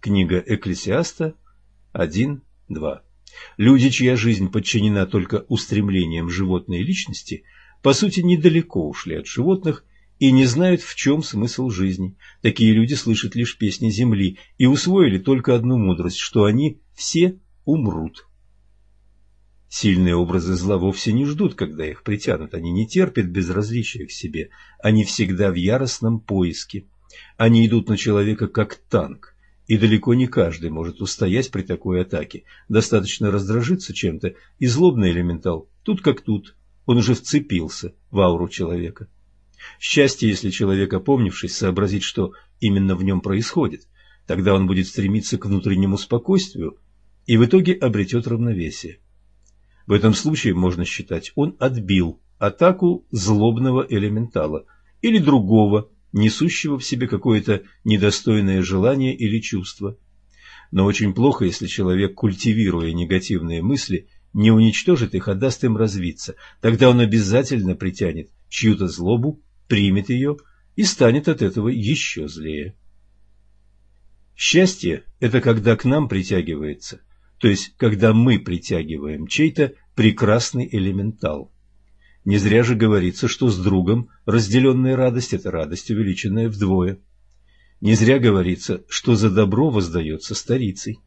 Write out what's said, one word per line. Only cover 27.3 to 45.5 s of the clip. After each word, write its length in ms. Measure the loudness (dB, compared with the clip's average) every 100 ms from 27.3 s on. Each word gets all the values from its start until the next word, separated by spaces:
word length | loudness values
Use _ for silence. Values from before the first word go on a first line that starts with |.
| _
Они 280 | 4 6 6
идут 220 | 2 0
на 80 | -2
человека 520 | 0 2 0 -2 -4
как 280 | -2 -4 -6 _
танк, 460 | -2 -2 -10 -20 _ _ _ _
и 80 | 2
далеко 380 | 4 2 2
не 120 | 2 2
каждый 440 | 0 -2 -2 -8
может 320 | -6 -8 -8
устоять 480 | -10 -4 -2 0 -2
при 120 | -6
такой 380 | -6 -6 -4 -2
атаке. 440 | -2 -6 -8 -16 _ -20 _
Достаточно 600 | 0 2 0 0 -2 0
раздражиться 600 | 0 -2 -2 0 -4 -4
чем-то, 420 | -6 -6 -4 -8 -10 _ _
и 80 | -2
злобный 440 | 4 4 4 2
элементал 580 | 2 -2 -2 -4 -6 -8 _
тут 180 | -6 0
как 220 | 0 0
тут, 340 | -2 -6 -6 _ _ _ 0
он 100 | 2
уже 180 | 2
вцепился 760 | -2 0 -4 -2 -6 -6 -10 -14 _ _
в 80 | 0
ауру 280 | 2 2 -4
человека. 600 | -6 -6 -6 -8 -12 -20 _ _ _ _ _ -20 -12
Счастье, 500 | -2 2 2 2 -2
если 200 | 0 -4
человек, 440 | -2 0 0 0
опомнившись, 600 | -2 0 0 0 -4 -10
сообразит, 480 | -4 -2 0 -2 -2
что 300 | -6 -4 -6 -6 _ _
именно 360 | 0 2 2 0
в 80 |
нем 160 | 0 -2
происходит. 680 | -2 -4 -2 -2 -2 -4 _ _ _ _ -6
Тогда 280 | -2 2
он 120 | 2 2
будет 200 | 0 -2
стремиться 500 | -2 -2 -2 -2 -6
к 80 |
внутреннему 540 | -2